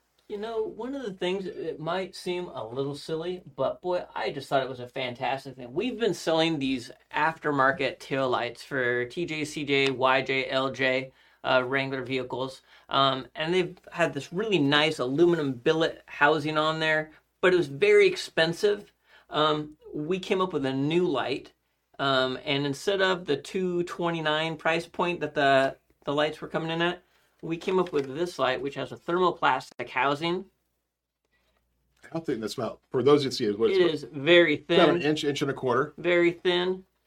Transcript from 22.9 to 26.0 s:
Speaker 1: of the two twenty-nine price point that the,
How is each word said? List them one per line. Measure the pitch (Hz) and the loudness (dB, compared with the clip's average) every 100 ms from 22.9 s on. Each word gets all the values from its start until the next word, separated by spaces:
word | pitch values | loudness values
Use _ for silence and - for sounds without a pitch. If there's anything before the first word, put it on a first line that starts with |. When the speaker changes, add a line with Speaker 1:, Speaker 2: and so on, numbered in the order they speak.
| 196 | 0
Speaker 1:
of | 190 180 180 | 0 0 -2
the | 139 | -4
two | - 190 185 175 | -4 -4 -2 -2
twenty-nine | 170 - 170 165 156 151 160 156 | -4 -4 -4 -2 0 0 -2 -2
price | 165 165 - | -2 -2 -2
point | - 175 175 | -4 -2 -2
that | 147 | -4
the, | 151 139 135 135 - _ _ | 2 4 4 4 -2 _ _